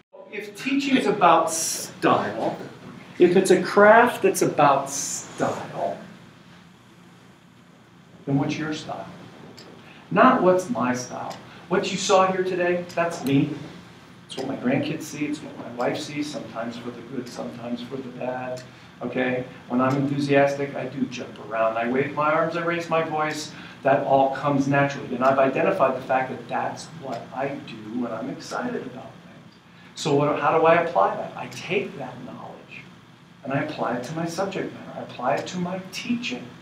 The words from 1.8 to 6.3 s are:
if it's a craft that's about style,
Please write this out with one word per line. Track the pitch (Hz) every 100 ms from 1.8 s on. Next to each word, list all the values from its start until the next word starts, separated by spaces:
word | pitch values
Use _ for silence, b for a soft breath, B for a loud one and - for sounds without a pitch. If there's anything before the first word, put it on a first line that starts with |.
| - - 156 120 104 110 - - - - - - - -
if | 180 185
it's | 190
a | 180
craft | - 202 208 226 240 -
that's | 190 -
about | 156 - 143 139 -
style, | - - - - - - - - - - - - - -